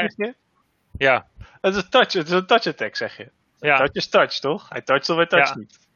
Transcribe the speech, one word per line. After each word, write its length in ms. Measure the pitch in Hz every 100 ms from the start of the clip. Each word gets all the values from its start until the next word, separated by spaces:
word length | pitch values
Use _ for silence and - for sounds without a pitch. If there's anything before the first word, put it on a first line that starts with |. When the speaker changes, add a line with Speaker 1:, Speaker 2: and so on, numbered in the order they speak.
Speaker 1:
registreert? 360 | 175 - 214 - _ _ _ _ _ -
Speaker 2:
Ja. 280 | 135 120 - - - _
Speaker 1:
Het 140 | 190 196
is 60 |
een 60 | -
touch, 220 | 262 208
het 140 | 190 156
is 60 |
een 140 | 180 185
touch 200 | 233 175
attack, 300 | - 104 -
zeg 200 | 110 -
je. 120 | 98 _ _ _
Speaker 2:
Ja. 180 | 147 135
Speaker 1:
Touch 160 | 139
is 160 | 196 -
touch, 300 | 202 135 -
toch? 300 | 139 170 -
Hij 120 | 127
toucht 280 | - 135 -
alweer 200 | 165 170
touch 200 | 180 135
Speaker 2:
Ja. 100 | 139
Speaker 1:
niet. 200 | 107 _ _